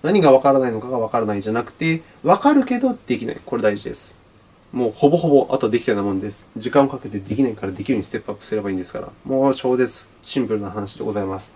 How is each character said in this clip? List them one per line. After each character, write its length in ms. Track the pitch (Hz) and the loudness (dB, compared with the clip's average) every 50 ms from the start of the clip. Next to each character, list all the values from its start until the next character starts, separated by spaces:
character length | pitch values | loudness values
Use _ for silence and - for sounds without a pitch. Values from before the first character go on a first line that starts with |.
| - | 2
何 180 | 156 202 208 | 4 4 6
が 100 | 165 147 | 8 8
分 120 | 131 131 135 | 8 8 6
か 100 | 139 135 | 4 4
ら 60 | 135 | 4
な 100 | 131 123 | 2 0
い 40 | 113 | -2
の 80 | 110 | -4
か 80 | 107 123 | -6 -4
が 100 | 131 123 | -4 -4
分 100 | 113 107 | -2 -2
か 120 | - 120 | -2 -2
ら 40 | 113 | 0
な 100 | 107 104 | 0 -2
い 80 | 101 98 | -4 -2
じ 60 | 107 | -2
ゃ 60 | 110 | -2
な 100 | 117 120 | -2 -4
く 80 | - - | -6 -8
て、 300 | _ - 165 165 160 - - - - - | _ -2 -2 -2 -2 -4 -12 -20 -6 2
分 200 | 151 190 202 - | 2 2 4 4
か 100 | 285 302 | 4 4
る 120 | 285 254 | 4 2
け 140 | - 254 233 | 2 -2 0
ど 180 | 254 254 233 - _ | 0 -2 -2 -4 _
で 120 | - 123 113 | -4 -4 -4
き 60 | 117 | -4
な 80 | 110 - | -8 -10
い。 80 | - - | -10 -10
こ 100 | - - | -6 -6
れ 60 | 117 107 | 0 0
大 160 | 107 101 98 | 0 0 0
事 60 | - | -8
で 100 | - - | -12 -12
す。 220 | - - - - _ _ _ _ _ _ _ _ _ _ _ - | -12 -14 -18 -20 _ _ _ _ _ _ _ _ _ _ _ -4
も 160 | 123 123 113 | -2 -2 -2
う 40 | 107 | 0
ほ 140 | - - 143 | 4 4 4
ぼ 80 | 151 | 4
ほ 140 | 175 160 160 | 4 2 6
ぼ 180 | 143 139 - - 131 | 4 4 4 4 -2
あ 20 | |
と 140 | 131 - 113 | -2 0 0
で 100 | 107 120 | 0 0
き 60 | - | 0
た 60 | - 110 | 0 0
よ 60 | 101 | 0
う 40 | 98 | 0
な 40 | |
も 60 | 101 98 | -2 -4
ん 80 | 95 | -4
で 100 | 98 104 | -6 -8
す。 200 | 98 - - _ _ | -12 -14 -20 _ _
時 140 | 113 107 120 | -8 -8 0
間 140 | - 143 139 | 2 4 4
を 40 | 135 | 4
か 100 | 139 127 | 0 -8
け 100 | - 101 | -12 -8
て 100 | 104 104 | -10 -10
で 160 | 95 - 107 | -8 -6 -2
き 80 | 113 139 | 0 0
な 60 | 123 | 0
い 60 | 107 | 0
か 100 | 104 - | -4 -8
ら 80 | 98 95 | -8 -8
で 100 | 90 101 | -8 -4
き 60 | - | -2
る 40 | 131 | -2
よ 40 | |
う 40 | 107 | -2
に 40 | 95 | -2
ス 60 | - | -6
テ 80 | - 110 | -10 -10
ッ 40 | - | -8
プ 100 | - 104 | -8 -12
ア 20 | |
ッ 40 | - | -12
プ 60 | - | -10
す 100 | - 107 | -6 -6
れ 60 | 107 | -6
ば 80 | 101 101 | -4 -4
い 60 | 95 | -6
い 20 | |
ん 20 | 92 | -6
で 60 | 92 | -6
す 80 | - - | -8 -10
か 80 | - | -12
ら。 80 | - - - _ _ | -12 -12 -16 _ _
も 240 | - 135 131 135 135 | -4 0 2 2 2
う 60 | 131 | 0
超 240 | - - 127 127 127 | 0 0 0 2 2
絶 260 | 127 113 - - - _ _ _ _ | 0 0 -2 -12 -18 _ _ _ _
シ 160 | - - 135 | -6 -4 -4
ン 60 | 123 | -2
プ 60 | 110 110 | -2 -2
ル 80 | 104 | -4
な 100 | 101 92 | -4 -6
話 280 | 90 107 101 98 - - | -8 -8 -10 -10 -10 -8
で 60 | - | -8
ご 80 | 107 101 | -6 -4
ざ 100 | 104 98 | -4 -6
い 20 | |
ま 160 | 95 95 95 | -6 -8 -10
す。 100 | - - _ | -12 -18 _